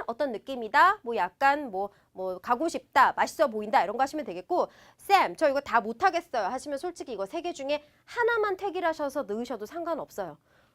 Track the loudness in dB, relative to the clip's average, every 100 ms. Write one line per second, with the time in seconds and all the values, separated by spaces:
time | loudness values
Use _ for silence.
0 | -4 -4 -4 -4 -8 -8 0 6 6 4
1 | -2 -2 -2 2 2 2 -2 -6 -6 _
2 | _ -8 -6 -6 -2 0 0 -4 0 4
3 | 4 4 -2 2 0 0 0 2 2 0
4 | -2 -2 -8 -8 -2 0 0 -4 -20 _
5 | 2 4 4 2 2 2 2 0 0 0
6 | 0 0 -4 -2 -2 -4 -6 -6 -6 -8
7 | -10 -6 -6 -6 -6 -6 -4 -4 -6 _
8 | -10 -2 2 2 0 -2 -4 -2 -2 -2
9 | -4 -4 -6 -6 -6 -8 -10 -8 -6 -6
10 | -8 -10 -10 -10 _ _ _